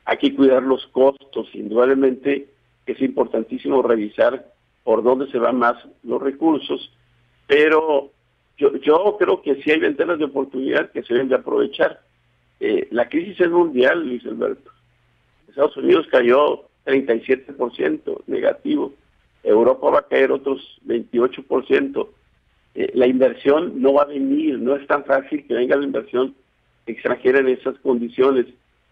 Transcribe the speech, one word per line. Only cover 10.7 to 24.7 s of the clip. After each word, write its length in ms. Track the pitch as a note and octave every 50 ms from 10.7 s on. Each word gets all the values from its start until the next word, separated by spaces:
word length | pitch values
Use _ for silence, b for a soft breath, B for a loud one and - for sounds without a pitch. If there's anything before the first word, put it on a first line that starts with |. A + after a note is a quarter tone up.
| B2 C#3+ - -
que 120 | - A#2 A#2+
se 100 | - A#2+
deben 160 | B2 C3+ B2+
de 60 | B2+
aprovechar. 640 | B2 - C3+ A#2+ A#2+ A#2+ C#3 C#3 - D3+ - - - _ _ _ _ _ _ _ _ _ _ _ -
Eh, 280 | A#2+ A2+ G#2 F2 - -
la 160 | - A#2+ A#2 -
crisis 300 | D3 D#3 E3+ G#3 F3+ -
es 100 | F3+ E3+
mundial, 560 | E3+ F3 E3+ D#3+ C3+ B2 B2 C#3 E3 F3 D#3
Luis 180 | C3 B2+ A#2 B2
Alberto. 460 | - A2+ A#2 G#2 G#2 A2 - _ _ _ _ _ _ _ _ _ _ _ _ _ _ _ _ _
Estados 300 | _ - C3+ D3 D3+ -
Unidos 300 | C#3 B2+ C#3 D3 - D3+ -
cayó 520 | - B2+ A#2+ A#2+ B2+ C#3+ D3 D3 - - - _ _ _ -
treinta 300 | C#3 C3+ C#3 C#3 C#3+ D3
y 80 | -
siete 320 | - - C3 B2+ - - C#3
por 200 | - B2 A#2 -
ciento 460 | - C3 D3+ D#3 D3 - - - - -
negativo, 640 | - - - - - - - - C#3+ D3+ C#3+ C#3 C#3 - _ _ _ _ _ _ _ _ _ -
Europa 460 | A2+ G#2+ A2 A#2+ B2+ C3 C3 D3 C#3+
va 100 | C#3+ D3
a 80 | -
caer 240 | - C3 C3 C3+ C3
otros 480 | C3+ C3+ C3+ C#3 C3+ C3+ - - - _
veintiocho 600 | - - A#2 A#2 A2 - - A#2 B2 B2+ - - -
por 220 | - C3+ C3 C3
ciento. 440 | - C3+ C#3+ C#3 C3+ C#3 A#2 - - - _ _ _ _ _ _ _ _ _ _ _ -
Eh, 160 | - - - -
la 120 | B2 B2+
inversión 760 | B2+ B2+ B2+ C3 B2 A#2+ - - C#3 C#3+ D#3+ F3 - - C3+
no 120 | B2 C3+ C#3
va 100 | D3 D3
a 40 |
venir, 500 | C#3+ D3 C3+ C3+ C3+ C#3 D3+ D#3+ D#3 C3+ A2+
no 160 | A2+ B2+